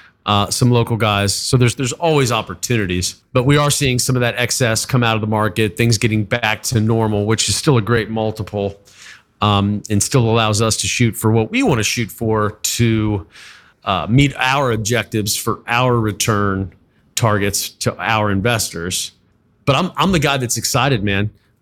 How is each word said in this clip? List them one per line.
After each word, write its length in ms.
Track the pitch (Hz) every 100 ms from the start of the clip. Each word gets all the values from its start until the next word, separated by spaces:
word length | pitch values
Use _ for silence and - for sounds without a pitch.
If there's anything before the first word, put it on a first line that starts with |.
| - _ -
uh, 240 | 104 95
some 200 | - 127
local 260 | 120 113 113
guys. 380 | 110 101 101
So 220 | - - 127
there's, 180 | 123 -
there's 160 | 127
always 380 | - 170 147 123
opportunities, 920 | 117 101 87 - 120 95 90 90 - _
but 120 | 127
we 120 | 127 147
are 140 | 147
seeing 280 | - 139 123
some 160 | -
of 60 | 127
that 140 | 120 117
excess 480 | 123 - 120 113
come 180 | - 127
out 120 | 117
of 60 | 110
the 60 | 107
market, 500 | 107 107 - 110 -
things 200 | 117 113
getting 280 | 117 110
back 380 | 101 120 110 107
to 160 | - 117
normal, 440 | 110 113 110 104
which 240 | 104 113 -
is 80 | -
still 220 | - 123
a 40 |
great 280 | 101 117 104
multiple, 680 | 110 110 104 98 104 101 - _ - - - _ -
um, 420 | 104 101 101 104 -
and 140 | 104
still 260 | - 135 113
allows 320 | 113 110 104
us 160 | 113 -
to 80 | 98
shoot 300 | - 120 -
for 140 | 110
what 200 | 113 110
we 120 | 240
wanna 220 | 269 120
shoot 260 | 101 - 104
for 420 | - 113 110 104 -
to, 640 | - - 117 110 107 101 - - - - _ _
uh, 220 | 101 92 78
meet 240 | 123 143 -
our 360 | 127 139 131
objectives 640 | 110 104 120 - 110 101 -
for 260 | 117 104 -
our 300 | 120 127 120
return 760 | 107 92 - 104 101 95 95 - _ _ _ -
targets 520 | 113 104 101 - -
to 280 | - 120 -
our 320 | 90 110 104
investors. 840 | 98 113 113 - 85 87 - - - _ _ _ _
But 100 | -
I'm, 160 | 135 180 -
I'm 160 | 175
the 80 | 180
guy 160 | 147 139
that's 200 | 120 -
excited, 460 | - 127 135 117
man. 280 | 101 98 107 - _ _